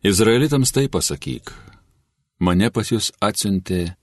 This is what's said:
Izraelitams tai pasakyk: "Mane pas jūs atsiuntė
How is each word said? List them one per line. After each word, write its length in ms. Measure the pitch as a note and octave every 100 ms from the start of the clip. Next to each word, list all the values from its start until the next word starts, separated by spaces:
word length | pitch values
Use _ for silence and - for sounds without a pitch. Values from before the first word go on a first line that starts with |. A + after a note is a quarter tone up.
Izraelitams 680 | G2+ F#2+ A2 A#2+ D3 C#3+ B2+
tai 160 | C3+ C#3
pasakyk: 640 | F2+ - C#3+ - B2+ - - - - _ _ _ _ _ _
"Mane 300 | F2+ F2+ A2
pas 200 | A#2 G#2
jūs 220 | A2+ - _
atsiuntė 720 | G#2 G#2+ G#2 G2 F#2 F#2 E2+ F2